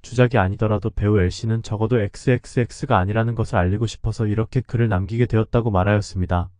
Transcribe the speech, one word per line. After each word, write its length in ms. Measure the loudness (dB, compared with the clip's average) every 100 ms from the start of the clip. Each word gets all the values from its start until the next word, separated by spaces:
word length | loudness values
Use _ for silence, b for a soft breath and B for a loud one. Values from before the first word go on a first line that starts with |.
주작이 340 | -4 2 4 4
아니더라도 540 | 0 0 0 0 -2
배우 300 | -2 2 4
엘씨는 420 | 2 -2 -4 -4
적어도 380 | -4 -2 0 0
엑스엑스엑스가 960 | 0 -2 0 0 0 -4 -4 -6 0 2
아니라는 380 | 2 0 -2 -2
것을 200 | -2 0
알리고 300 | 0 0 -4
싶어서 400 | -4 -6 -2 -2
이렇게 340 | 0 -2 -4
글을 280 | -4 -2 0
남기게 380 | 0 -2 -2 0
되었다고 440 | 2 2 0 2
말하였습니다. 800 | 2 2 2 0 -4 -2 -2 -2